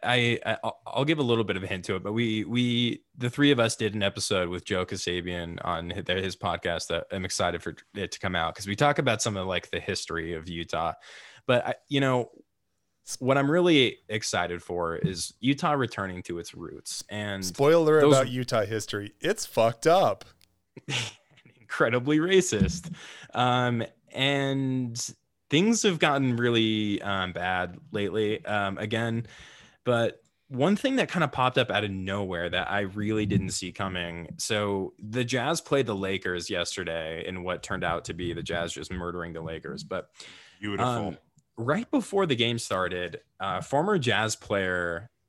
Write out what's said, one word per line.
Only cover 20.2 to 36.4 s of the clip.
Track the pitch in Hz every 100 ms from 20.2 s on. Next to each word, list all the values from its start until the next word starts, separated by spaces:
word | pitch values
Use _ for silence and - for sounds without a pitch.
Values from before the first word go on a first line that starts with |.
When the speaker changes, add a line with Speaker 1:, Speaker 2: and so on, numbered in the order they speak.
| - _ _ _ _ - -
Speaker 1:
<laughs> | 123 113 - _ _ - _
Incredibly | 113 - 127 123 127 156
racist. | 175 190 185 107 95 - 165 - - - -
Um, | - 123 123 123 117 - _ _
and | - 139 139 139 135 131 131 120 117 - - _ _ -
things | 151 214 220
have | 208 165
gotten | 160 139 131 117
really, | 120 117 110 107 104 98
um, | 101 98 92
bad | 87 90 90 90 - -
lately, | 104 98 107 107 107 -
um, | 104 98 95
again. | 107 113 117 113 117 - - - - _
But | 123 117 113 - _ _ -
one | 127 160 208
thing | 269 262
that | 165
kinda | 180 147
popped | - 127 135
up | 120
out | 98
of | 104
nowhere | 95 95 101 95 87 87
that | 87 -
I | 101
really | 98 101 104 110 104
didn't | - 95
see | 104 90
coming. | - 98 90 85 85 82 -
So | - 107 104 98 92 -
the | 107 123
Jazz | 120 123 139 165
played | - 139 113
the | 98
Lakers | 95 95 92 87